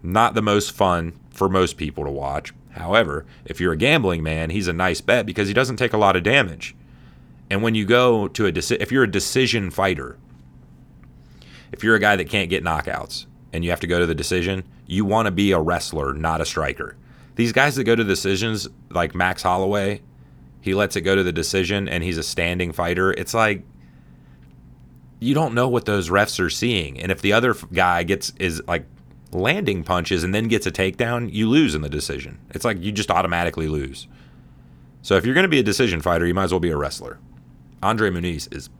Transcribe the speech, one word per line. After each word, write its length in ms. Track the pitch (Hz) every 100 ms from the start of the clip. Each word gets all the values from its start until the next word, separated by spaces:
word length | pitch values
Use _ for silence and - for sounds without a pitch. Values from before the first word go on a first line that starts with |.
Not 300 | 87 101 117
the 80 | 110
most 320 | 107 104 -
fun 440 | - 98 87 82 - -
for 180 | - 95
most 300 | 92 87 -
people 260 | 76 67
to 80 | 73
watch. 420 | 69 69 73 - - -
However, 540 | 82 82 107 92 73 - - -
if 160 | -
you're 120 | 87
a 40 | 78
gambling 440 | 123 156 101 85
man, 280 | 78 78 80
he's 180 | 95 90
a 60 |
nice 260 | 85 92 87
bet 260 | - 120 -
because 220 | - 101
he 60 |
doesn't 240 | 101 127 113
take 160 | 123
a 40 | 107
lot 200 | 101 92
of 60 |
damage. 520 | 87 139 101 76 - - - - - - - - -
And 100 | 98
when 140 | 113 110
you 100 | 98
go 420 | 120 127 113 101
to 180 | - 101
a 40 |
deci-, 300 | 85 - 120
if 100 | 104
you're 120 | 135
a 80 | 113
decision 580 | 95 - 135 127 110 95
fighter, 480 | - 98 80 64 - - - - - - - - - - - - - - - -
if 120 | -
you're 100 | 107
a 60 | 110
guy 160 | 104 101
that 120 | 82
can't 220 | 104 85
get 140 | 90
knockouts 640 | 87 78 - - 62 - - - -
and 100 | 82
you 60 | 85
have 100 | 85
to 60 | 85
go 120 | 87
to 80 | 85
the 80 | 78
decision, 480 | 76 95 90 95 - - -
you 180 | 92 101
wanna 240 | 110 110
be 220 | 87 101
a 80 | 90
wrestler, 540 | 80 87 - 78 69
not 280 | 71 80 80
a 40 | 78
striker. 520 | - 71 62 - - - - - -
These 160 | 117
guys 240 | 120 143 131
that 80 |
go 120 | 113 117
to 80 |
decisions, 640 | 107 90 98 95 113 107 95 - -
like 240 | 87 82
Max 300 | 90 90 92
Holloway, 580 | 92 90 95 104 98 104 - - - - - -
he 120 | -
lets 220 | 95 104 95
it 60 |
go 140 | 87 98
to 60 |
the 100 | 90
decision 560 | 82 78 98 90 101 98
and 160 | 87
he's 140 | 87 82
a 60 |
standing 480 | 76 - 85 90 87
fighter. 400 | 78 87 87 95
It's 240 | - 92 113
like, 280 | 110 101 - - - - - - - - - - - - - - - -
you 160 | 117 143
don't 180 | 151
know 160 | 117 127
what 160 | 120 -
those 240 | 101 82
refs 300 | 98 107 -
are 100 | 87
seeing. 500 | - 120 107 73 65
And 120 | 90
if 100 | -
the 120 | 98
other 180 | 110 123
f-, 140 | 104 -
guy 320 | 87 90 87
gets, 300 | 87 98 - -
is, 240 | 95 80 -
like, 180 | 85 - - - - -
landing 520 | 87 107 190 147 95
punches 400 | 80 90 82 92
and 100 | 90
then 140 | 101 113
gets 180 | 110 92
a 60 |
takedown, 600 | 80 95 - 117 120 117
you 160 | 107 110
lose 280 | 143 139 76
in 60 |
the 80 | 73
decision. 500 | 73 - 73 65 - -
It's 160 | - 120
like 160 | 95
you 100 | 95
just 200 | 101 95
automatically 560 | 87 90 87 85 82 78
lose. 400 | 76 67 67 - - - - - - - - - -
So 120 | - 98
if 100 | 104
you're 100 | 139
gonna 120 | 190
be 120 | 147
a 40 |
decision 380 | 107 95 104 87
fighter, 240 | 90 85 87
you 80 |
might 120 | 87 92
as 60 |
well 80 | 90
be 120 | 85
a 60 | 76
wrestler. 420 | 71 - 62 - - - - - - -
Andre 280 | 101 110 107
Muniz 440 | 87 87 80 -
is 160 | 67 -